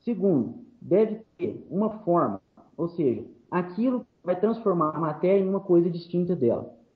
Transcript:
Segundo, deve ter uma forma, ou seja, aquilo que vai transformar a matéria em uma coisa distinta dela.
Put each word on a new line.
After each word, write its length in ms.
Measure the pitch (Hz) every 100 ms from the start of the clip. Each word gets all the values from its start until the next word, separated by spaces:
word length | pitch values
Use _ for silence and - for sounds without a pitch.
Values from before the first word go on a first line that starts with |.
Segundo, 640 | - 208 196 151 104 - - _
deve 400 | 127 180 214 214 - _
ter 260 | 170 - -
uma 200 | 165 214 -
forma, 400 | - 175 131 98 _ _ _ -
ou 120 | 170
seja, 360 | 175 147 110 - - _
aquilo 520 | 180 175 180 247 247
que 60 | - _
vai 160 | 165 180
transformar 500 | 208 226 214 175 151 151
a 20 |
matéria 460 | 160 151 180 196
em 40 | 190
uma 120 | 196
coisa 280 | 196 175 175
distinta 460 | 170 - 175 180
dela. 400 | 170 120 101 - - _